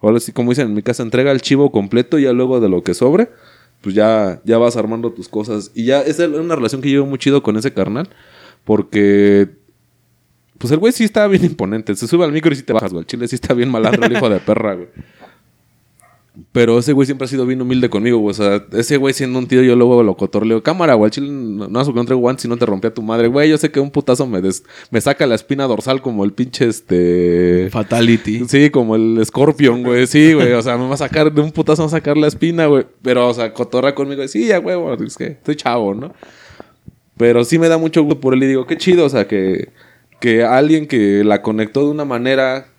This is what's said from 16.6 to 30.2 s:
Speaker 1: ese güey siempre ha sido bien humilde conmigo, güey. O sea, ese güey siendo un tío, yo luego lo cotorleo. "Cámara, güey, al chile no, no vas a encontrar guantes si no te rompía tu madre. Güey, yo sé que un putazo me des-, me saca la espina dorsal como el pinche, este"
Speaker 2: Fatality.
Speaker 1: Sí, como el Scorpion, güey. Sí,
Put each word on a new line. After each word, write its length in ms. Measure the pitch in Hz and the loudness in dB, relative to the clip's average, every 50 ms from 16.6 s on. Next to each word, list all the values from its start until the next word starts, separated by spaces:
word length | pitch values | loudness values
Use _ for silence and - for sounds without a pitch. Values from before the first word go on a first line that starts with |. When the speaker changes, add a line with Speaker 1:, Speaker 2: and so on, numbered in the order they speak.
| 120 113 117 120 | 2 4 4 2
Speaker 1:
ese 140 | 120 131 147 | 2 2 2
güey 120 | 135 139 | 2 2
siempre 200 | 127 143 131 135 | 0 0 -6 -6
ha 20 | 123 | -6
sido 180 | 131 135 127 | -4 -4 -2
bien 160 | 123 127 127 | -2 -2 -4
humilde 280 | 127 123 123 127 123 120 | -2 -2 0 0 0 0
conmigo, 280 | 117 104 104 120 120 117 | -2 -2 0 2 0 2
güey. 120 | 107 104 | 0 -2
O 20 | 98 | -2
sea, 320 | 98 104 101 98 104 - - | -2 -2 0 0 -2 -4 -4
ese 240 | - 104 117 - 151 | -4 -4 -2 0 0
güey 180 | 139 131 139 131 | 0 0 0 -2
siendo 240 | - 143 127 123 127 | -2 -4 -4 -4 -4
un 100 | 127 123 | -4 0
tío, 140 | 131 127 127 | 2 4 4
yo 120 | 127 120 | 6 6
luego 260 | 123 120 123 123 120 | 4 4 4 4 4
lo 140 | 117 104 92 | 4 2 0
cotorleo. 480 | - 98 92 - 104 104 113 113 113 110 | -2 -4 -4 -2 -2 0 0 -2 0 0
"Cámara, 300 | - 160 185 175 160 131 | -2 -2 0 2 2 4
güey, 140 | 113 107 107 | 4 4 2
al 40 | |
chile 160 | 107 - 139 139 | 0 -2 -8 -8
no, 380 | 143 139 127 110 104 101 104 95 | -8 -10 -8 -8 -8 -8 -8 -6
no 120 | 98 120 | -4 -2
vas 80 | 135 143 | -2 -2
a 20 | |
encontrar 260 | 127 120 120 117 131 127 | -2 -2 -2 -2 -2 0
guantes 260 | 120 120 131 131 - | 0 -2 -2 -2 -6
si 40 | 117 | -6
no 80 | 117 | -4
te 100 | 120 120 | -2 -2
rompía 280 | 113 101 98 95 113 110 | -2 -2 -2 -4 -4 -6
tu 80 | - | -4
madre. 260 | 110 107 113 117 117 117 | -6 -4 0 2 2 2
Güey, 220 | 123 143 147 156 | 2 2 2 2
yo 80 | 156 147 | 2 2
sé 120 | - - | 0 -2
que 120 | - 143 | -2 -2
un 100 | 139 143 | -2 -2
putazo 340 | 143 147 139 - 127 120 143 131 | -2 -4 0 0 0 0 0 -2
me 120 | 113 90 | -2 -2
des-, 220 | 90 95 92 - _ _ - - - _ | -2 -2 -4 -4 _ _ -20 -20 -20 _
me 100 | - 117 | -4 -2
saca 260 | - 143 143 - 160 135 | 0 0 0 0 0 0
la 80 | 117 | 0
espina 300 | 107 - _ 143 135 139 131 | -2 -2 _ -4 -4 -2 -2
dorsal 340 | 117 101 - 127 131 135 | -2 -4 -2 -4 -4 -4
como 220 | - 135 120 104 98 | -4 -6 -4 -2 -2
el 80 | 101 | -4
pinche, 380 | 101 - 123 127 123 - 131 117 | -2 -4 -6 -6 -2 -2 0 0
este" 960 | 110 - _ _ 95 87 87 87 87 90 87 87 87 87 90 87 87 90 92 95 | 0 -4 _ _ 0 2 2 2 2 2 2 2 2 2 2 2 2 2 0 -2
Speaker 2:
Fatality. 760 | 110 117 110 98 117 117 117 117 117 110 - 107 107 113 123 120 | -4 -6 -4 -2 0 0 2 4 2 2 0 -4 -6 -6 -4 0
Speaker 1:
Sí, 220 | 131 139 147 147 | 2 4 4 4
como 260 | 143 143 120 110 110 | 4 2 0 0 0
el 240 | 110 110 113 113 113 110 | 0 2 2 2 0 -2
Scorpion, 580 | - - 123 135 147 151 143 143 131 117 123 123 | -2 0 2 2 2 2 4 2 2 2 2 0
güey. 240 | 123 120 123 127 127 | 0 2 2 0 2
Sí, 240 | - 147 | 4 6